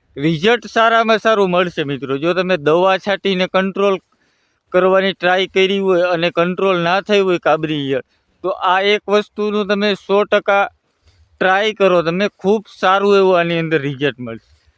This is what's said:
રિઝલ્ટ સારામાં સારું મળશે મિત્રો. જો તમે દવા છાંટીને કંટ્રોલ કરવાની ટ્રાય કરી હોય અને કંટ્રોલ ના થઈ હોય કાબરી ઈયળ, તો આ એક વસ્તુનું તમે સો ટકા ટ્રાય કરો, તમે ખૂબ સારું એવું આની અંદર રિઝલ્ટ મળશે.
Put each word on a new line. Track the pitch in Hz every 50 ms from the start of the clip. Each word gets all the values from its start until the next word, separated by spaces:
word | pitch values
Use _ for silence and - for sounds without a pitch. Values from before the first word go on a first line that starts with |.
| _ _ -
રિઝલ્ટ | 139 139 165 170 147 165 220 240 226 - 220
સારામાં | - 233 226 226 226 226 226 220 226 202
સારું | - 226 220 202 202 185
મળશે | 175 175 185 175 - - 156
મિત્રો. | 139 143 127 139 127 135
જો | 139 147 170 180
તમે | 180 180 180 185
દવા | 160 143 147 160 175 185 190 190 185
છાંટીને | - 208 196 190 - 196 190 180 185
કંટ્રોલ | 170 - 185 190 196 180 - 196 202 190 175 _ _ _ _ _ _ _ _ _ _ _ _ _ _ -
કરવાની | 180 185 190 190 190 190 196 175
ટ્રાય | - 175 180 185 190 190
કરી | 170 - 190 190 190 202 196
હોય | 196 190 185 170 180 180 180
અને | 165 165 175
કંટ્રોલ | 160 170 170 180 180 165 190 196 185 175 170
ના | 170 180 196
થઈ | 180 - 208 202
હોય | 196 190 175 165
કાબરી | - 160 151 160 156 151 156 147
ઈયળ, | 143 135 139 127 - _ _ _ _ _ _ _ -
તો | 180 - - - 185
આ | 180 190
એક | 196 202 208 208 -
વસ્તુનું | - 202 208 208 - - - 208 214 202 214 208
તમે | 185 208 196 202 214 196
સો | - - - 196 202 208
ટકા | - 208 208 - - 196 202 202 - _ _ _ _ _ _ _ _ _ _ _ _ _ -
ટ્રાય | 175 185 190 196 214 220 208
કરો, | - 196 185 180 175
તમે | 156 160 170 185 208 196
ખૂબ | _ _ - 190 214 226 196 - -
સારું | - - 185 190 196 202 202 202
એવું | 196 190 190 185 170
આની | 170 170 170 165 165
અંદર | 160 160 147
રિઝલ્ટ | 135 143 143 127 147 143 117 131
મળશે. | 127 117 113 110 _ _ _ _ _ _ _